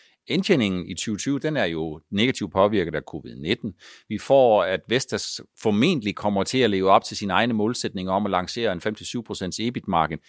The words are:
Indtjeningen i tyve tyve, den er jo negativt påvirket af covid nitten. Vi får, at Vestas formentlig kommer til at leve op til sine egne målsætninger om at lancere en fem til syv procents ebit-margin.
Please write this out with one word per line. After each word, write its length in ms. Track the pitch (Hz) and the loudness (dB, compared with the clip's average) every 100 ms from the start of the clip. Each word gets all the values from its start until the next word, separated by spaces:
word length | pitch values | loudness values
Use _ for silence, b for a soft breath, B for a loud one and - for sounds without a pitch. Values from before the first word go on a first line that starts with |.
| b b - | b b -4
Indtjeningen 580 | 143 196 160 104 92 87 | -2 2 2 2 0 -4
i 80 | |
tyve 220 | 92 - 101 | -8 -6 -4
tyve, 220 | 131 139 | -4 -4
den 180 | 156 147 | -2 -2
er 80 | |
jo 360 | 92 82 80 78 - | -2 -2 -4 -8 -6
negativt 420 | 101 123 - 95 | 0 0 0 -2
påvirket 420 | 95 104 107 82 | 2 4 4 0
af 80 | 76 | -4
covid 340 | - 76 64 60 | -8 -12 -12 -8
nitten. 360 | 76 - 110 - B B B | -4 -4 -4 -12 B B B
Vi 100 | 107 | -6
får, 440 | - 139 123 104 | 4 6 8 6
at 180 | 90 92 - | 4 -2 0
Vestas 520 | 120 - 104 - - - - | -2 0 -4 -4 -10 -14 -4
formentlig 520 | 113 104 151 160 104 | 0 2 2 2 -2
kommer 300 | - 107 98 | -2 -2 0
til 140 | 95 131 | 0 2
at 120 | 117 | 2
leve 200 | 95 92 | 2 4
op 140 | 107 | 4
til 120 | - 107 | 4 -8
sine 160 | 98 | -2
egne 220 | 92 117 | 0 2
målsætninger 580 | 110 107 123 101 95 92 | 0 -2 -2 -6 -6 -2
om 120 | 95 104 | 0 0
at 40 | |
lancere 420 | 92 90 - 113 | -2 -2 -4 -2
en 80 | 90 | -2
fem 140 | 107 | -4
til 120 | 107 - | -6 -8
syv 180 | 123 | -10
procents 340 | 110 101 92 92 | -8 -8 -8 -6
ebit-margin. 580 | 113 127 - 85 78 76 | -6 -6 -2 0 0 -2